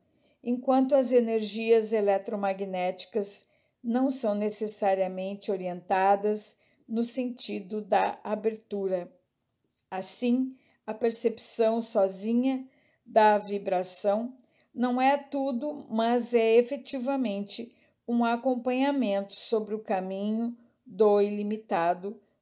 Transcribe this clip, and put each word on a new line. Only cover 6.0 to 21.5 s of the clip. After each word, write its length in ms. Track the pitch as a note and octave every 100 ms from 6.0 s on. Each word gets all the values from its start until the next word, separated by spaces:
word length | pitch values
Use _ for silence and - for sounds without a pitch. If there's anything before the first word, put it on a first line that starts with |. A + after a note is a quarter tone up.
| F#3+ G3+ G#3 G#3+ - - _ _ -
no 160 | A3+
sentido 800 | A#3 - B3 A#3+ - G#3 F#3 G#3
da 400 | G3 G3 F#3+ -
abertura. 880 | - G#3 G#3+ A3 - G3+ G3 F#3 F3 _ _ _ _ _ _ _ _
Assim, 640 | F#3+ G3+ - B3 B3 C4 - _ _ -
a 60 |
percepção 880 | A3 A#3 A3+ A#3 A3+ - - A3 A3+
sozinha 880 | A3+ A3 G3 F#3 G#3 A#3 C4 C4 C4 _ _ _
da 340 | - A3 G#3+ G#3
vibração 1000 | G3 G3+ F#3+ F#3 F3+ - G#3 G#3 A#3+ - _ _ _
não 280 | - B3 B3
é 160 | C4 C#4+
tudo, 680 | - C#4+ C4+ A#3+ D4 G3+ -
mas 460 | A3 A3+ A#3+ A#3+
é 220 | A#3+ A3+ A3+
efetivamente 1160 | A#3+ C#4+ C#4 C#4 A#3+ C#4 A#3 G3 G3+ - A#3 - _ _ -
um 180 | A#3
acompanhamento 1120 | A#3 A#3+ B3+ B3 B3 B3+ C#4 C#4+ A3 G3 G3
sobre 400 | - - A3 G3+
o 40 | G#3+
caminho 800 | - F#3+ F#3 F#3+ G#3 A3 A#3 A#3+ _ _
do 360 | - F#3+ G#3+ G#3
ilimitado, 960 | G3+ G#3 G#3